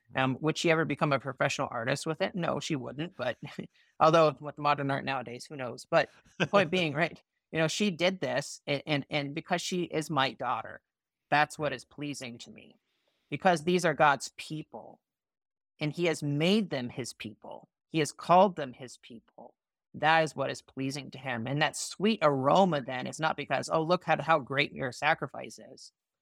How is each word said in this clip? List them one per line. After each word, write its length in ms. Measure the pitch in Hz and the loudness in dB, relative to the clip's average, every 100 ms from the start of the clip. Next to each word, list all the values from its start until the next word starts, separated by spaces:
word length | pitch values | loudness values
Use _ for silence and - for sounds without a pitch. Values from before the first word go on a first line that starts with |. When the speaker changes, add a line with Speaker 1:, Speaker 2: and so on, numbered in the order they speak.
| _ | _
Speaker 1:
Mm-hmm. 80 | - | -2
Speaker 2:
Um, 140 | 131 127 | 0 0
would 160 | 156 151 | -2 0
she 140 | 175 | 2
ever 140 | 160 156 | 2 2
become 280 | 143 156 | 0 0
a 60 | 135 | 0
professional 480 | 135 127 147 - 135 | -2 -2 -2 0 -4
artist 380 | 120 117 139 160 | -4 -2 -2 -4
with 140 | 156 | -4
it? 120 | 196 | -4
No, 260 | 190 160 135 | -2 -2 -2
she 160 | - 151 | -2 -4
wouldn't, 400 | 123 127 170 - | -6 -8 -10 -6
but 220 | 123 - 147 - - | -6 -6 -10 -14 -14
<laughs> 300 | _ _ - | _ _ 2
although 360 | 160 165 156 139 | 4 6 6 2
with 180 | 147 139 | -8 -4
modern 320 | 147 143 139 | 0 0 0
art 160 | 139 135 | -2 -4
nowadays, 400 | 135 120 123 - | -6 -6 -12 -14
who 80 | 147 | -10
knows? 300 | 123 127 - | -10 -10 0
But 200 | 165 - _ _ - | 2 2 _ _ -4
the 80 | 170 | 0
point 240 | 202 160 | 2 2
Speaker 1:
<laughs> 0 | |
Speaker 2:
being, 220 | 185 160 | 0 0
right, 280 | 139 170 - _ _ _ | 0 -2 -4 _ _ _
you 80 | 160 | -2
know, 80 | 160 | 0
she 240 | - 208 | 2 0
did 280 | 151 175 190 | 2 0 0
this, 400 | 131 123 - - - | -2 -2 -4 -8 -6
and, 160 | 143 - | -4 -2
and, 180 | 147 - | -2 -2
and 240 | 151 139 151 | -4 -4 -8
because 260 | - 175 | -4 -4
she 220 | - 180 | -2 -4
is 260 | 175 156 151 | -2 -4 -2
my 220 | 151 131 | 0 0
daughter, 500 | 113 123 113 101 - _ _ _ _ _ | -2 -6 -6 -6 -14 _ _ _ _ _
that's 300 | 147 151 - | 2 2 -2
what 140 | 147 | -4
is 120 | 127 - | -6 -10
pleasing 540 | - 147 135 127 117 | -10 -8 -8 -12 -14
to 120 | - | -18
me, 280 | 110 - _ _ _ _ _ _ | -20 -20 _ _ _ _ _ _
because 340 | 143 190 170 | 0 2 2
these 220 | 156 180 170 | 2 2 2
are 80 | |
God's 380 | 143 151 135 - - | 4 4 4 -2 -12
people, 600 | - 156 151 113 - - _ _ _ _ _ _ _ - | -12 -12 -12 -16 -18 -20 _ _ _ _ _ _ _ -6
and 120 | 151 | -4
he 140 | 143 175 | 0 0
has 180 | - | 0
made 460 | 147 147 170 214 190 | 0 2 4 4 2
them 200 | 135 120 | -4 -6
his 240 | - 120 | -6 -10
people. 560 | - 107 107 107 - - _ _ | -10 -14 -14 -16 -16 -18 _ _
He 100 | 160 | -2
has 120 | 147 | -2
called 440 | - - 175 202 175 | -2 4 6 6 4
them 180 | 135 | -8
his 240 | 120 127 - | -10 -16 -16
people. 560 | - 117 - - 117 _ _ _ _ | -20 -20 -20 -20 -20 _ _ _ _
That 300 | 143 151 160 | 0 4 4
is 120 | 156 143 | 2 -2
what 140 | 135 | -6
is 120 | 131 | -6
pleasing 500 | - - 135 139 131 | -10 -6 -6 -6 -10
to 60 | 131 | -10
him. 300 | 139 120 120 | -6 -4 -2
And 140 | 143 | 0
that 160 | 147 - | 0 -2
sweet 420 | - - 196 220 | -10 -2 0 4
aroma 600 | 151 139 135 165 196 147 | 4 4 6 6 6 4
then 260 | 123 127 127 | -2 -6 -8
is 120 | 127 | -4
not 180 | 156 147 | -2 -2
because, 320 | 139 135 135 | -2 -4 0
"Oh, 120 | 160 | 0
look 260 | 160 180 - | 2 0 2
at 140 | 156 | 0
how 180 | 147 160 | 2 2
great 340 | 117 135 143 | 2 -2 -2
your 180 | 147 135 | -4 -8
sacrifice 680 | 120 147 160 139 113 123 110 | -2 0 0 -2 -10 -14 -16
is." 320 | 107 131 - _ _ _ | -20 -20 -20 _ _ _